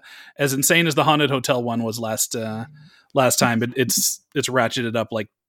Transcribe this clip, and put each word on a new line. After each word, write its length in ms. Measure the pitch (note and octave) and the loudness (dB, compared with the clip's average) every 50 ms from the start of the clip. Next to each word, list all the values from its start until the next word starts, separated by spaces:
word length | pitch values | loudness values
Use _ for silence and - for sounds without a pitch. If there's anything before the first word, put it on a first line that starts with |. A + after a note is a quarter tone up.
| _ - - - - - - | _ -18 -20 -20 -20 -16 -4
as 180 | - C#3+ C3+ C3+ | -2 -2 -2 0
insane 340 | C3+ C#3 - E3+ E3+ E3+ | 0 2 4 4 4 4
as 80 | D#3+ C#3+ | 2 2
the 80 | D#3+ C3 | 2 4
Haunted 260 | D#3 D3+ D3 D3 C3 | 4 4 4 2 2
Hotel 320 | C#3 C3 B2 - C3+ B2 | 0 -2 0 0 -2 -2
one 220 | A#2+ A#2+ A#2 A#2 A#2 | -2 -2 -4 -2 -4
was 160 | A2+ A2 A#2 | -4 -4 -4
last, 360 | A2+ A2 A2 - - - - | -4 -4 -4 -4 -4 -4 -4
uh, 300 | A#2 A2 A2 G#2+ A2 A#2 - - - - - _ _ _ _ - | -8 -6 -6 -8 -8 -10 -12 -16 -20 -20 -20 _ _ _ _ 2
last 240 | C#3+ C3 A#2+ - | 2 4 4 4
time, 240 | - C3+ A#2+ A#2 A2+ | 2 2 2 2 0
it, 80 | A#2+ A#2+ - | -2 -2 -2
it's, 460 | C3 B2+ A#2 - - - - - - _ _ - | -2 -2 0 0 -2 -2 -4 -4 -8 _ _ -6
it's 160 | C#3+ B2 - | -4 -4 0
ratcheted 460 | B2 C3 A#2 A2+ - C3 A#2+ A2+ A2 | 0 2 2 2 0 -4 -4 -2 -2
up, 140 | A#2 A2 - | -4 -4 -2
like, 180 | A#2 A2 G#2+ - _ _ _ | -4 -6 -6 -6 _ _ _